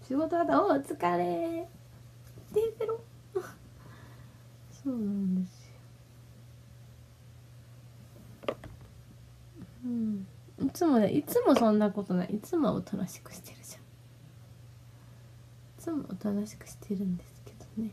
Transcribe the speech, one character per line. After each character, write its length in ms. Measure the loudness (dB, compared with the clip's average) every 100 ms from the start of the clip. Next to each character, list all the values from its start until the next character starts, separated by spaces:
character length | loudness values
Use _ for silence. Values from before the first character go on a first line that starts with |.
仕 120 | -2
事 300 | -2 0 2
だ。 180 | 4 4
お、 60 | 4
お 20 | 2
疲 400 | 0 -2 2 2
れ。 500 | 2 0 -2 -4 -8 -14 -20 -20 -20 -20 -20 -20 -2
テ 60 | 0
ー 180 | 0 -2
ペ 80 | -4
ロ。 120 | -4 -8 -20 -6 -6 -6 -16 -20 -20 -20 -20 -20 -20 -20 -20 -20 -20 -20 -8
そ 80 | -6
う 40 |
な 40 | -2
ん 360 | -2 0 0 0
で 20 | -2
す 220 | -8 -20 -20 -20 -20 -20 -20 -20 -20 -20 -20 -20 -20 -20 -20 -20 -20 -20 -20 -20 -20 -20 -20 -20 -20 -20 -20 -20 -10 -8
よ。 60 | -8 -14 -18 -20 -20 -20 -20 -20 -20 -20 -18 -18 -12
う 40 | -6
ん。 380 | -4 -2 -4 -8 -16 -20 -4
い 100 | -4
つ 160 | 2 4
も 120 | 6
ね、 120 | 6
い 120 | 2
つ 180 | 2 4
も 120 | 6
そ 160 | 6 6
ん 80 | 6
な 120 | 4
こ 120 | 0
と 120 | 0
な 100 | 0
い。 120 | 0 -4
い 40 |
つ 160 | -2 2
も 160 | 4
お 60 | 2
と 160 | -2 -6
な 100 | -6
し 140 | -8
く 120 | -16
し 80 | -18
て 80 | -18
る 80 | -18
じ 140 | -18 -18
ゃ 20 |
ん。 40 |
い 20 | -20 -20 -20 -20 -20 -20 -20 -20 -20 -20 -20 -20 -20 -20 -20 -20 -20 -20 -20 -12
つ 140 | -6
も 120 | -6 -6
お 60 |
と 180 | -6 -2
な 140 | -2 -4
し 100 | -10
く 100 | -18
し 120 | -18
て 180 | -6 -2
る 80 |
ん 120 | -2 -4
で 80 |
す 180 | -6 -20
け 80 | -20 -20 -12 -8
ど 60 |
ね。 60 | -8